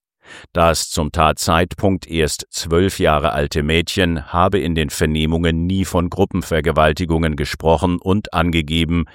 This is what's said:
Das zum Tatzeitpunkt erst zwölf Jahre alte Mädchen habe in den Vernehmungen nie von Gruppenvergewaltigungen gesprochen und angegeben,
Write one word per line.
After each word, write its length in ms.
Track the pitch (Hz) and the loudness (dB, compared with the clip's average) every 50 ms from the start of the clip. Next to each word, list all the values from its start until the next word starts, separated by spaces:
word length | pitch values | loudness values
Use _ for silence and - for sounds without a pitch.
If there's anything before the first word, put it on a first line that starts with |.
| _ _ _ _ _ - - - - - - | _ _ _ _ _ -20 -20 -20 -18 -6 0
Das 360 | 87 82 85 80 - - - | 2 4 4 2 2 -2 -4
zum 200 | - 90 78 76 | -4 -4 -4 -2
Tatzeitpunkt 960 | - 82 78 78 76 - - - 85 82 90 87 - - - 98 95 87 - | 0 2 2 2 2 0 0 0 2 2 2 0 -2 -2 0 0 0 0 -4
erst 400 | - 80 82 76 73 - - - - | -4 -2 0 0 0 -2 -6 -10 -10
zwölf 500 | - - - 80 82 87 95 98 - - | -10 -10 -4 0 2 2 2 2 0 2
Jahre 320 | 90 80 76 73 73 80 - | 2 2 2 2 2 0 0
alte 320 | 71 73 69 - 78 73 | -2 -2 -2 -2 -2 0
Mädchen 680 | 76 80 85 82 - - 101 92 85 85 78 - - - | 2 2 0 0 0 0 0 0 0 0 -2 -6 -4 0
habe 280 | 87 90 101 101 98 | 0 2 2 2 0
in 160 | 67 85 82 | -2 -2 -2
den 140 | 80 78 71 | -2 -2 -2
Vernehmungen 760 | - - 82 78 78 78 78 78 82 82 85 82 82 82 82 | -2 -2 0 0 0 0 0 0 0 0 0 0 0 0 0
nie 180 | 90 95 95 92 | 0 0 0 -2
von 260 | - - 90 87 87 | 0 0 -2 -2 0
Gruppenvergewaltigungen 1200 | - - 98 - - 92 85 - 85 80 76 82 76 76 78 78 78 - 90 80 82 80 82 78 76 | 0 0 0 0 0 -2 -4 -2 -2 -2 0 0 2 4 4 2 2 0 0 0 0 0 0 0 -2
gesprochen 640 | 69 71 - - - - 80 82 80 95 90 87 87 | -2 -4 -6 -6 -2 2 2 2 2 2 0 0 0
und 340 | - 95 92 107 - - - | 0 0 0 0 -2 -2 -2
angegeben, 760 | 85 82 87 82 82 78 71 80 82 82 78 85 87 78 - - | -2 0 2 0 0 0 0 0 0 0 2 0 0 -2 -4 -8